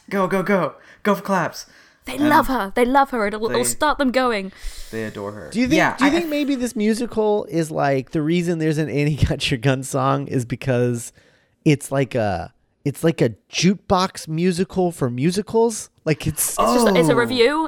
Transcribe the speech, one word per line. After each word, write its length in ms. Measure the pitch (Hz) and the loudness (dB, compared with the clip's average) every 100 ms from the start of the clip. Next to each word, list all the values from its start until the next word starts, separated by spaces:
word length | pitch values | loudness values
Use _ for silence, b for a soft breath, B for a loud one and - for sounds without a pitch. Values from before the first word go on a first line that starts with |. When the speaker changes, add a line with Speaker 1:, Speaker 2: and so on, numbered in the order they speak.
| - | -6
Speaker 1:
go, 180 | 196 185 | -2 0
go, 160 | 190 | -2
go, 320 | 185 202 151 - B B | 0 0 0 -6 B B
go 120 | - 185 | -2 -2
for 60 | |
claps. 420 | 202 190 147 - - b b b - | -2 -2 -2 -6 -16 b b b -12
Speaker 2:
They 100 | 262 | -2
Speaker 1:
And 140 | 294 | 4
Speaker 2:
love 180 | 302 269 | 4 2
her. 240 | 254 196 | -2 -2
They 120 | 240 247 | 0 2
love 240 | 269 269 | 4 2
her. 180 | 247 208 | 0 -2
It'll, 160 | 214 220 | -2 -2
it'll 100 | - | -2
Speaker 1:
they, 60 | 247 | -2
Speaker 2:
start 320 | - 302 277 | 0 0 2
them 140 | 269 | 0
going. 420 | 254 254 214 190 B B B B | 2 0 -2 -6 B B B B
Speaker 1:
they 120 | 110 | -8
adore 300 | 110 104 101 | -8 -8 -10
her. 160 | 104 - | -10 -8
Speaker 3:
Do 80 | 208 | -2
you 80 | 247 | 2
think, 100 | 311 | 4
Speaker 1:
Yeah, 200 | - - | 2 2
Speaker 3:
do 80 | 277 | 2
you 40 | |
Speaker 1:
I, 40 | |
Speaker 3:
think 120 | 330 330 | 2 0
Speaker 1:
I 20 | |
Speaker 3:
maybe 260 | 294 277 269 | -2 -2 -2
this 180 | 240 | -4
musical 680 | 214 208 220 240 220 214 208 - | 0 0 0 -2 -2 0 0 -2
is, 200 | 165 160 | -4 -2
like, 400 | 156 143 139 127 | -2 0 0 -2
the 100 | 165 | -2
reason 380 | 151 175 170 165 | 0 0 0 0
there's 180 | 156 151 | 0 0
an 120 | 151 | -2
Annie 260 | 131 147 139 | 0 0 2
<laughs> 120 | - | 0
Got 240 | 147 - | 0 -2
Your 60 | 135 | 0
Gun 260 | 117 131 | 0 0
song 440 | 131 139 135 139 139 | -2 -2 0 0 -2
is 180 | 131 120 | -4 -4
because 640 | 127 139 123 123 120 - b b b b b 156 | -4 -2 0 0 -2 -8 b b b b b 0
it's 260 | 147 - | 0 0
like 240 | 139 139 123 | -2 -2 -2
a, 380 | 107 87 82 _ _ _ 151 | -2 -2 -8 _ _ _ -6
it's 180 | 127 | -2
like 160 | 165 165 | -2 2
a 120 | 135 104 _ | 0 -2 _
jukebox 760 | - 170 202 - 185 185 - - | 0 2 2 0 0 0 -4 -8
musical 640 | 160 180 170 185 185 180 | -2 0 0 -2 0 -2
for 160 | 165 131 | 0 -4
musicals? 800 | 120 151 185 - 226 233 220 - _ - | 0 0 0 -2 0 0 -2 -10 _ -4
Like, 200 | 156 - | -2 -2
it's 260 | - - | -4 -4
Speaker 2:
It's 60 | - | 0
just, 380 | 220 240 226 185 | 2 4 4 4
it's 140 | 165 | 4
a 40 | |
Speaker 1:
Oh. 20 | 233 | 4
Speaker 2:
review. 520 | 233 254 233 302 | 2 4 4 2